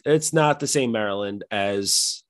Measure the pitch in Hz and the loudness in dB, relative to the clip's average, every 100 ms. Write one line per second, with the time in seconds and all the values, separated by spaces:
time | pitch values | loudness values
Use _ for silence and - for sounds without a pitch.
0 | 143 156 156 160 151 143 143 143 123 110 | 0 0 2 2 4 2 0 0 0 0
1 | 104 101 101 101 - 104 101 101 98 - | -2 -2 -4 -8 -6 -2 0 -2 0 0
2 | - - | 0 -4